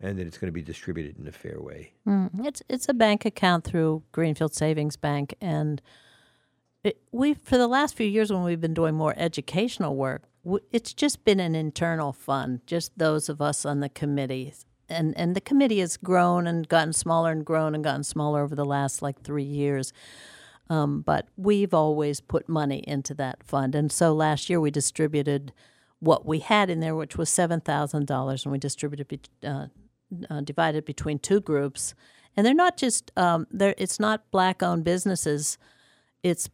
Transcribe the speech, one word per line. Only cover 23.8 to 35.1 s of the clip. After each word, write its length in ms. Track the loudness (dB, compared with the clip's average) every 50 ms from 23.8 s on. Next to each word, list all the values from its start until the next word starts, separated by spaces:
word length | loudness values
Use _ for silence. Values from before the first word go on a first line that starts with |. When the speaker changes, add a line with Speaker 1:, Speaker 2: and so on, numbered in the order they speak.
| 0 0
Speaker 2:
so 240 | 2 4 4 4 4
last 340 | 4 2 2 2 0 0 0
year 120 | 0 2
we 100 | 2 2
distributed 840 | 0 0 -2 -2 0 0 0 0 0 0 0 0 0 -2 -2 -6 -16 _ _ _ _ _ _ _ _ 0
what 260 | 2 4 4 4 2
we 140 | -2 -4 -2
had 320 | 0 2 4 4 4 2
in 100 | 0 0
there, 140 | -2 -2 -2
which 220 | -4 -6 -6 -4
was 120 | -4 -2 0
seven 320 | 2 2 2 2 0 0
thousand 460 | -2 -2 -2 -2 -2 -2 -2 -2 -2
dollars, 380 | 0 -2 -2 -2 -2 -4 -4 -4
and 80 | -4
we 60 | -4 -4
distributed, 500 | -4 -6 -6 -6 -6 -6 -6 -8 -10 -10
be-, 120 | -10 -12 -14 -16 _ _
uh, 240 | -8 -8 -6 -6 -8 -10 -14 -20 -20 _ _ _ _ -14 -12 -12 -10 -8
uh, 100 | -8 -6
divided 420 | -6 -4 0 0 0 2 0 -2 -4
between 340 | -6 -8 -6 -4 -4 -4 -4
two 220 | 0 2 2 2
groups. 540 | 2 2 0 0 0 -2 -4 -6 -8 -8 -10 _ _ _ _ _ _ _ 0
And 100 | 2 4
they're 80 | 6 6
not 220 | 6 6 4 2
just, 360 | 2 0 0 0 0 -4 -4 0
um, 300 | 2 4 4 4 2 0 -2
they're, 240 | 0 2 2 2 2
it's 220 | 2 -2 -4 -2 0
not 320 | 0 0 0 -2 _ _
black-owned 540 | 2 4 4 4 2 2 0 0 0 0 2
businesses. 760 | 2 0 2 2 0